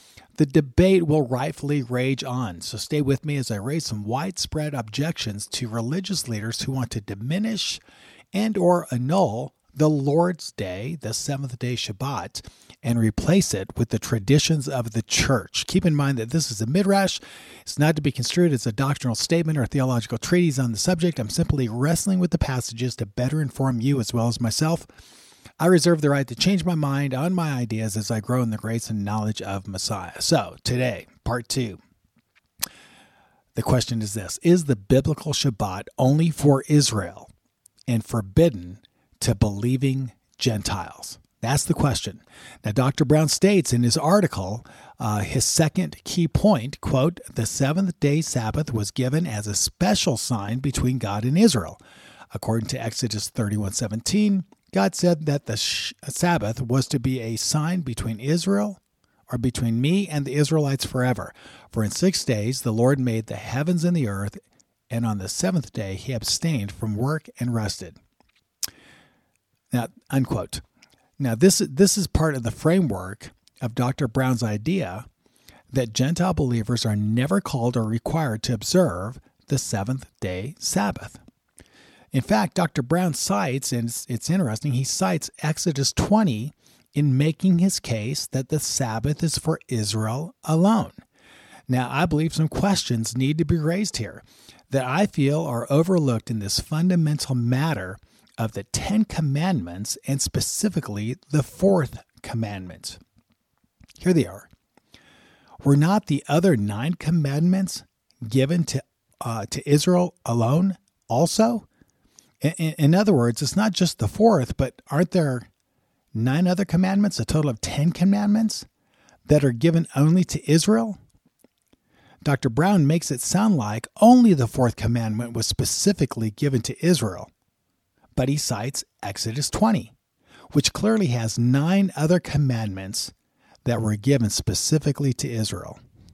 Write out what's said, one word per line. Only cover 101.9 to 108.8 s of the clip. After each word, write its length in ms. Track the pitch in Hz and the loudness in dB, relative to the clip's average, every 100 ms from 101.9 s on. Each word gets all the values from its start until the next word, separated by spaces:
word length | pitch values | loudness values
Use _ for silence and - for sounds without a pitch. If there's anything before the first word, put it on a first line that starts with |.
| - - _ | -6 -20 _
commandment. 760 | - 117 107 98 92 - - - _ _ _ _ _ _ _ _ - - | -8 -4 -4 -6 -12 -14 -14 -16 _ _ _ _ _ _ _ _ -20 -4
Here 140 | 180 | 0
they 140 | 170 98 | 2 2
are. 240 | 98 - _ _ _ _ - _ _ _ _ _ - | -4 -20 _ _ _ _ -20 _ _ _ _ _ -4
Were 100 | 143 | 4
not 320 | 143 160 208 - | 4 6 2 0
the 160 | 139 - | -4 0
other 260 | 151 185 | 2 4
nine 400 | 127 101 104 143 | 2 0 -2 -4
commandments 880 | - 151 170 143 147 175 190 185 - - _ _ - 117 | -4 0 2 2 2 2 2 0 -6 -14 _ _ -14 -2
given 360 | 127 131 170 | 0 2 0
to, 180 | 156 127 | 0 -4